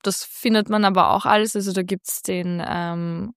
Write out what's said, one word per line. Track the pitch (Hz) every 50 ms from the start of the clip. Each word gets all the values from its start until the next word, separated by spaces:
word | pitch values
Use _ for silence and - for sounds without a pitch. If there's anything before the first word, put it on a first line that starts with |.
das | - 196 190 - -
findet | - - - - 240 220 214 208 -
man | 214 214 208
aber | 196 190 185 - -
auch | - 190 -
alles. | - 214 214 214 220 -
Also | 208 196 196
da | 180 190
gibt's | 180 185 196 180 - - - -
den, | - - 185 180 175 180 175 175 -
ähm, | - - 175 170 170 170 170 170 170 170 170 196 226 -